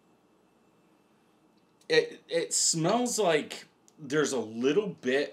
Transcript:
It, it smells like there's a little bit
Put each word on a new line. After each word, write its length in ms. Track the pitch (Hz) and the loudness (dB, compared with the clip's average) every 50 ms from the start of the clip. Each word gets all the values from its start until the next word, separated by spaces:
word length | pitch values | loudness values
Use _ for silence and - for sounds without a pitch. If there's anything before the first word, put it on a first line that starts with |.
| _ _ _ _ _ _ _ _ _ _ _ _ _ _ _ _ _ _ _ _ _ _ _ _ _ _ _ _ _ _ _ _ _ _ _ _ _ | _ _ _ _ _ _ _ _ _ _ _ _ _ _ _ _ _ _ _ _ _ _ _ _ _ _ _ _ _ _ _ _ _ _ _ _ _
It, 360 | - 160 156 151 - - - _ | 4 4 4 4 2 -6 -16 _
it 240 | - 165 165 156 - | -4 -2 -2 -2 0
smells 680 | - - - - - 165 156 180 220 247 247 226 190 214 | -2 0 0 0 0 2 2 2 2 2 0 0 0 0
like 480 | 202 170 160 147 117 - - - - - _ _ _ - _ - | 2 2 2 2 0 -4 -12 -16 -16 -20 _ _ _ -20 _ -18
there's 340 | 151 123 143 156 143 120 135 | -10 -4 -2 0 0 0 -2
a 60 | 120 | -4
little 480 | 107 107 113 113 123 143 151 202 220 | -4 -6 -6 -2 0 2 2 2 0
bit 420 | 180 - - - 127 131 143 143 - | -2 -8 -6 -4 -2 0 0 -2 -2